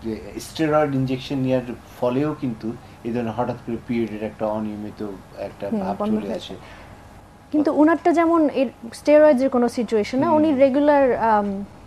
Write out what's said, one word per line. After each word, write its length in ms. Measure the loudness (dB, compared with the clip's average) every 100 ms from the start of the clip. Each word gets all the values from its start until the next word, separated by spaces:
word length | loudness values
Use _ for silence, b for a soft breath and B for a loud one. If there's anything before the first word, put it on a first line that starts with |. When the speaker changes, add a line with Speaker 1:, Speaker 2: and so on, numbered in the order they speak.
Speaker 1:
যে 140 | -8 -8 -10 -14
steroid 540 | -12 -4 0 2 2
injection 440 | 0 -2 -4 -4 -4
নেওয়ার 360 | 0 0 -2 -12 -16 -4
ফলেও 340 | -2 0 -2 -4
কিন্তু 320 | -6 -6 -8 -10 B B
এই 80 | -8
ধরনের 200 | -6 -4
হঠাৎ 240 | -4 -4 -6 -8
করে 100 | -10 -4
পিরিয়ডের 360 | -4 -4 -4
একটা 240 | -8 -6 -4
অনিয়মিত 600 | -4 -6 -8 -12 -10 -12 -12 -16 -14
একটা 300 | -14 -10 -6
Speaker 2:
হুম, 80 | -6
Speaker 1:
ভাব 160 | -6 -4
Speaker 2:
বন্ধ 140 | -4
Speaker 1:
চলে 140 | -4 -4
Speaker 2:
হয়ে 100 | -10
Speaker 1:
আসে। 180 | -10
Speaker 2:
যায়। 60 | -16 B B B B B -20 -20 -20 -6
কিন্তু 200 | -2 0
উনারটা 400 | 4 4 4 2
যেমন 360 | 2 4 4 2
এর 200 | 0 -2 -4 -16
স্টেরয়েডের 540 | -6 4 6 8 6 2
কোনো 200 | 2 0
সিচুয়েশন 500 | 0 -2 -2 0 0
না, 80 | 2
Speaker 1:
হুম। 100 | 4
Speaker 2:
উনি 180 | 4
regular, 640 | 4 4 4 4 4 4 2
আম, 480 | 2 2 0 -4 -10 -16